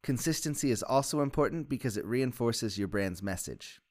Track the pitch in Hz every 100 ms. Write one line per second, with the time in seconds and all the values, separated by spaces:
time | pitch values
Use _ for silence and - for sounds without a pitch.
0 | - 127 - 156 156 143 139 110 - 135
1 | 139 151 143 143 135 165 151 135 127 101
2 | 95 123 131 - 117 113 113 95 98 104
3 | 98 92 98 92 - 60 - - _